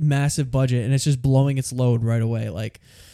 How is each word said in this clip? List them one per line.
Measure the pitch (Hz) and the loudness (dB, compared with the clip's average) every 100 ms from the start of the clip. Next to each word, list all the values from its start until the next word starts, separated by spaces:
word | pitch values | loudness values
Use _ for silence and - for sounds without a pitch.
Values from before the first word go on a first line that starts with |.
massive | 151 139 143 - 135 | 0 2 0 -2 -2
budget, | 131 131 123 | 0 0 0
and | 117 | 0
it's | 135 151 | 0 2
just | 131 | 0
blowing | 135 135 139 135 | 2 2 2 0
its | - | -4
load | 127 123 117 | -2 0 2
right | 113 117 | 0 0
away. | 113 113 110 | -2 -4 -6
Like, | 87 110 - - - - | -8 -10 -12 -20 -20 -20